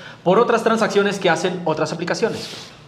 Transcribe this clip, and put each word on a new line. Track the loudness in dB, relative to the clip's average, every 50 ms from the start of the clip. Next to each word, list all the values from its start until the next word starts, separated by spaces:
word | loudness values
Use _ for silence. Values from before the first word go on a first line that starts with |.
| -18 -18 -14 -4 0
por | 2 4 4
otras | 4 4 2 2 2
transacciones | 2 2 2 0 2 2 2 2 2 0 0
que | 2 2
hacen | 2 2 0 -4 -4 -2 -2
otras | -2 0 0 -2 -4 -4
aplicaciones, | -6 -4 -4 -2 0 -2 -2 -2 -4 -10 -12 -14 -16 -16 -18 -20 -20 -20